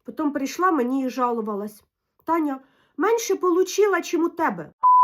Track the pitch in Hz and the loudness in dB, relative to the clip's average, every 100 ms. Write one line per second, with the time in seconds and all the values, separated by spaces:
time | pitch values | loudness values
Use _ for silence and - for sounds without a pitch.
0 | - - 302 277 269 - 370 311 240 269 | -14 -4 -4 -2 -6 -2 0 0 0 -2
1 | 262 262 247 233 214 202 208 - _ _ | -2 -2 -2 -2 -4 -6 -8 -12 _ _
2 | _ _ - 330 294 262 - _ _ - | _ _ -2 -2 -2 -6 -12 _ _ -2
3 | 392 466 453 381 359 339 381 - 415 349 | 0 0 0 0 2 2 2 2 2 2
4 | - 311 330 - 302 175 147 _ 988 988 | -2 -2 -2 -2 -4 -4 -12 _ 4 6